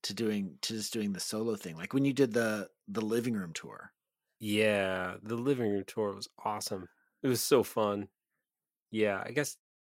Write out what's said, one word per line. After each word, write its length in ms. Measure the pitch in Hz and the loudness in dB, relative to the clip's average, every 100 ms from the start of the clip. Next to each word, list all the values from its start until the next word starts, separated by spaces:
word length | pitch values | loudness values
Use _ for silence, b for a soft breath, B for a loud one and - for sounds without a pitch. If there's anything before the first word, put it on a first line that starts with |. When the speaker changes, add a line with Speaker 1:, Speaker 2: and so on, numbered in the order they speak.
Speaker 1:
to 120 | - | -6
doing, 440 | 101 110 104 95 - | -2 0 0 -2 -6
to 120 | - | -6
just 180 | 110 104 | -4 -4
doing 200 | 117 104 | -2 -2
the 80 | 92 | -2
solo 360 | - 110 113 104 | -4 -2 -2 -4
thing? 200 | 90 82 | -6 -8
Like, 160 | 90 | -2
when 120 | 135 | 2
you 80 | 139 | 2
did 200 | 131 131 | 4 4
the, 380 | 113 113 107 95 _ - | 4 2 0 -4 _ -8
the 120 | 101 | -4
living 300 | 107 117 120 | 0 0 0
room 180 | 110 87 | -2 -4
tour. 400 | 80 - - - _ _ _ _ - | -8 -12 -14 -18 _ _ _ _ -10
Speaker 2:
Yeah, 760 | 110 104 107 101 95 92 92 92 | 0 4 4 4 2 0 -2 -6
the 140 | 104 117 | -6 -2
living 340 | 127 131 110 | 0 2 2
room 140 | 101 95 | 0 -2
tour 280 | - 104 | -2 -2
was 140 | 98 - - | -4 -10 -8
awesome. 440 | 110 104 - 98 90 _ _ _ | -4 -4 -4 -6 -8 _ _ _
It 60 | 135 | 0
was 120 | 120 | 2
so 220 | - 131 | 6 6
fun. 460 | 101 - 104 101 95 _ _ _ _ _ _ _ _ | 6 2 0 0 -4 _ _ _ _ _ _ _ _
Yeah, 320 | 110 104 98 | 0 2 0
I 80 | - | -2
guess 240 | 123 139 - _ _ | -2 -2 -6 _ _